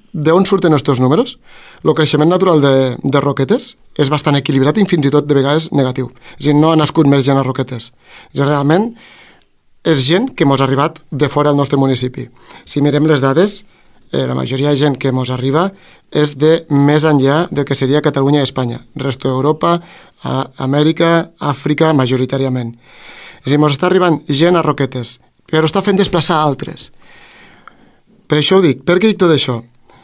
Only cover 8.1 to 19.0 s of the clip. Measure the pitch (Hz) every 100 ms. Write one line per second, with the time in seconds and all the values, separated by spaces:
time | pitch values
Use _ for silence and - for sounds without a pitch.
8.1 | - - 135 139 147 143 175 233 233 -
9.1 | - - - _ _ _ _ 165 147 131
10.1 | 180 254 - 143 135 135 135 147 143 -
11.1 | 135 139 147 147 143 139 139 135 131 127
12.1 | 127 117 - - - - 147 143 143 156
13.1 | 147 135 135 202 - - _ _ _ -
14.1 | 135 127 127 123 131 143 143 147 131 135
15.1 | 131 123 127 123 147 190 196 - - _
16.1 | 147 147 143 156 160 - 143 143 151 156
17.1 | 147 135 151 175 147 139 139 131 147 151
18.1 | 139 139 147 135 - 123 117 - -